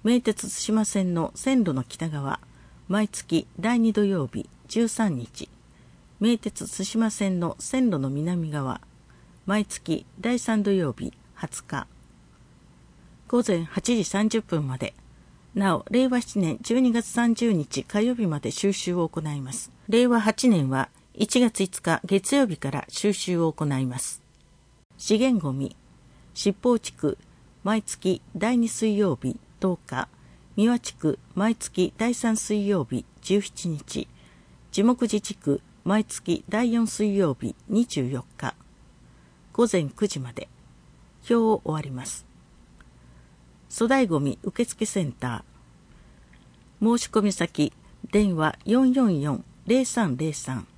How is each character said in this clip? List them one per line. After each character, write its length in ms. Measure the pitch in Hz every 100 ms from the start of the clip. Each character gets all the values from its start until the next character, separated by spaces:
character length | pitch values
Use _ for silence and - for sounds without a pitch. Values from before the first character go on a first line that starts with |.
名 160 | 214 247
鉄 300 | 240 214 196
津 120 | -
島 220 | - 220
線 300 | 208 202 185
の 180 | 170 160 -
線 280 | - 262
路 100 | 185
の 120 | 135 127
北 240 | - 165
側、 320 | 151 139 - - - - - -
毎 180 | 190 214
月 400 | - - 165 - -
第 220 | 202 240
二 140 | 226
土 100 | 214
曜 240 | 202 190 135
日、 220 | 110 - - -
十 220 | 220 233
三 260 | - 220 135
日。 320 | 117 - - - - - - - - -
名 180 | 214 240
鉄 300 | 220 - -
津 160 | -
島 260 | 190 220 226
線 280 | - 196 180
の 160 | 175 -
線 300 | - 262 247
路 80 | 170
の 120 | 135
南 420 | 139 160 180 160
側、 300 | 147 131 - - - - - - - -
毎 200 | 208 208
月 400 | - - 165 - -
第 180 | 233 240
三 260 | - 220
土 100 | 202
曜 180 | 196 156
日、 220 | 117 - - -
二 140 | - -
十 160 | -
日。 240 | - 143 - - - - - - - - - - - - - - -
午 120 | 240 240
前 160 | 175
八 320 | 165 - - 240
時 80 |
三 240 | 175 196 214
十 140 | 226
分 260 | - 165 143
ま 100 | 127
で。 160 | 113 - - - - - - 214
な 220 | 196 170
お、 80 | -
令 180 | 247 262
和 120 | 247
七 200 | - 202
年 180 | 170 143
十 200 | - 240
二 100 | 254
月 140 | 233 226
三 300 | - 240 226
十 180 | 233
日 320 | 185 143 - -
火 160 | 208
曜 140 | 233 247
日 120 | 202
ま 120 | 147
で 120 | 113
収 220 | - 196
集 200 | 196 - 180
を 120 | 165
行 140 | -
い 180 | 156 147
ま 140 | 131
す。 180 | 131 - - -
令 200 | 226 247
和 120 | 233
八 300 | 214 220 254
年 200 | 196 135
は 200 | 135 - _ _
一 260 | - - 247
月 240 | 240 -
五 180 | 196 -
日 200 | - 165
月 320 | 175 196 - 277
曜 100 | 254
日 120 | 160
か 140 | 139
ら 140 | 139 -
収 240 | - 208
集 260 | 196 - 175
を 140 | 165
行 120 | - 151
い 200 | 135 131
ま 140 | 123
す。 220 | - - _ _ _ _ _ _ _ -
資 200 | - 214
源 240 | 262 233
ゴ 120 | 151
ミ。 240 | 131 135 - - - - - - -
七 160 | 202
宝 280 | 190 247 233
地 140 | -
区、 260 | - 147 - - - - _
毎 200 | 190 220
月 380 | 208 - 185 190 - 156
第 220 | 208 247
二 100 | 233
水 300 | - 220 208
曜 220 | 202 135
日、 180 | 131 - _ -
十 180 | 190 175 -
日。 220 | 123 - - - - - -
三 120 | 220
輪 120 | 240
地 160 | - -
区、 240 | 156 - - -
毎 200 | 214 226
月 380 | - - 185 -
第 200 | 226 240
三 220 | 233 220
水 280 | - 208 202
曜 200 | 196 127
日、 200 | 127 - -
十 180 | - 196
七 280 | 196 - 175
日。 380 | 151 - - - - - - - - -
地 100 | -
木 260 | 220 247 233
寺 140 | 214
地 140 | - 202
区、 260 | - 139 - -
毎 200 | - 208
月 400 | 208 - - 170 -
第 240 | 214 240
四 140 | 233 226
水 280 | - 208 196
曜 220 | 175 131
日、 160 | 117 - -
二 160 | 208 240
十 240 | - 127
四 160 | 131 - -
日。 200 | 127 - - - - - - - - - -
午 160 | - 233
前 140 | 185 143
九 180 | - 208
時 120 | 147
ま 140 | 127
で。 160 | - - - - - - - - -
表 140 | - 233
を 260 | 220 220
終 100 | -
わ 80 | 156
り 100 | 135
ま 120 | 127 -
す。 180 | - - - - - - - - - - - - - - - -
粗 180 | - 226
大 200 | 269 240
ゴ 120 | 156
ミ 200 | 139 -
受 240 | - - 240
付 220 | - 214
セ 160 | 196
ン 80 | 156
タ 340 | - 127 113 - - - - - - - - - - - - - -
ー。 160 | 214 240
申 60 |
し 60 | -
込 120 | 226
み 100 | 208
先、 400 | 185 170 - 147 - - - -
電 240 | 208 208 170
話 220 | 156 - -
四 260 | 233 262
四 300 | 254 240 165
四 220 | 147 135 - - -
零 180 | 247 254
三 320 | - 196 123
零 160 | 156
三。 320 | 143 - 127 -